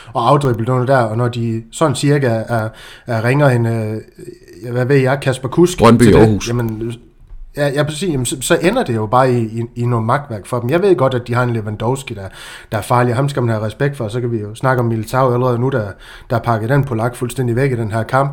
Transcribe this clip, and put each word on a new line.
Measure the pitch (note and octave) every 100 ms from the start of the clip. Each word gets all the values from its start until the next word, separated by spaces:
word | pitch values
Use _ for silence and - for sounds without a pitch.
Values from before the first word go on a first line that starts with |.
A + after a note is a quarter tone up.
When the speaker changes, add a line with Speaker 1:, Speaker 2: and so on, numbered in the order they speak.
| -
Speaker 1:
afdrible | C3 A#2 D3 C#3 A2+ A2+
noget | B2+ B2
der, | C3+
og | A2+ A2
når | A#2+
de | A#2+ A#2 A2+ A2+
sådan | - D#3+ -
cirka | D3 D3 B2+ A2+ G#2+
er, | A#2 A2 - - - -
er | A2+
ringer | A#2+ C#3 C#3+
en, | A#2+ A2+
øh, | A2+ G#2+ A2 - - - - - - A#2
hvad | B2
ved | B2 C#3+
jeg, | B2+ C#3
Kasper | C#3 B2 A#2+
Kusk | - F3 -
Speaker 2:
Brøndby | A#2 A#2+
Speaker 1:
til | A#2
det, | F2
Speaker 2:
Aarhus. | A2 G2 -
Speaker 1:
jamen, | A#2+ A2+ A2 A2+ A#2 - _ - - - -
ja, | C#3+
ja, | C3+
præcis. | D3 D#3 G3
Jamen, | C#3 B2
så, | C#3+
så | - E3+
ender | E3+ B3+
det | G#3 A2+
jo | G#2+
bare | B2 C3+
i, | B2
i, | A2 A2+ A#2 A#2+
i | A#2+
noget | A#2+
magtværk | A2 C#3 C#3 G#2+ -
for | B2
dem. | A#2+
Jeg | E3+
ved | G3 E3
godt, | C3
at | B2+ -
de |
har | A#2+
en | B2
Lewandowski, | A2+ G#2+ G#2+ A2+ C3+ C3+
der, | G2+ F#2+ - - - -
der | G#2+
er |
farlig, | - B2 B2
og | A#2+
ham | C#3
skal | C#3+
man | A#2+
have | A2 A2
respekt | - C#3+ C#3+
for, | A2
så | B2
kan | A#2+
vi | A#2
jo | G#2
snakke | A2 C3 B2+
om | A#2
Militao | A2+ G#2+ C3 C3
allerede | A#2 B2+ A#2
nu, | C3
der, | C3 G2+ - - - -
der | A2+
har |
pakket | - A2+ A2
den | C#3+
Polak | C#3 A2+ A#2+ B2
fuldstændig | B2 B2 B2 A#2
væk | C#3
i | A#2
den | A2
her | A2+
kamp. | G#2+ C3 C#3+